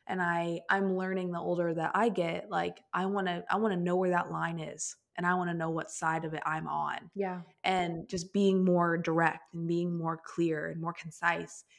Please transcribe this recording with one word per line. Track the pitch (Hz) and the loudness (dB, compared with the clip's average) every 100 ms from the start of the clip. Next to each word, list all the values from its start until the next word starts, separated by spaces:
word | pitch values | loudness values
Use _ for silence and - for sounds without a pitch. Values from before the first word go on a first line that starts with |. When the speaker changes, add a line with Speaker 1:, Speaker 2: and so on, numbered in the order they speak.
| - | -6
Speaker 1:
And | 185 | 0
I, | 175 170 170 170 - | 2 2 0 -2 -4
I'm | 196 196 185 | -2 0 0
learning | 185 190 180 | -2 -2 -4
the | 175 | -4
older | 175 175 170 | -2 0 0
that | 165 160 | 0 -2
I | 196 233 | 2 0
get, | 190 170 170 - | 2 -2 -2 -4
like, | 175 175 170 _ | -4 -4 -6 _
I | 180 190 | -2 0
wanna, | 202 185 175 - | 0 -2 -2 -2
I | 196 | 0
wanna | 220 185 | 2 2
know | 175 180 | 2 2
where | 185 | 2
that | 175 - | 2 0
line | 165 165 170 | -2 -4 -4
is, | 156 156 - - _ - | -6 -8 -10 -12 _ -2
and | 175 | 0
I | |
wanna | 185 180 | 2 0
know | 170 160 | -2 0
what | 165 - | -2 -4
side | - 160 160 | -2 0 0
of | 165 | -2
it | 156 - | -4 -2
I'm | 156 156 | -4 -2
on. | 151 147 - 165 | -4 -2 -6 -8
Speaker 2:
Yeah. | 196 190 180 170 _ | -6 -4 -4 -10 _
Speaker 1:
And | - 185 175 165 - | 0 0 0 -4 -6
just | 185 175 | -6 -2
being | 202 196 190 | 4 6 6
more | 185 175 175 165 | 6 6 6 4
direct | 170 160 165 - - | 2 4 4 2 -10
and | 170 165 | -6 -2
being | 170 175 170 | 0 0 0
more | 165 165 | -2 -4
clear | - - 170 156 160 | -6 0 2 2 -2
and | 165 | -4
more | 165 | -6
concise | 170 165 - 170 170 165 - - | -6 -10 -2 0 0 -2 -12 -20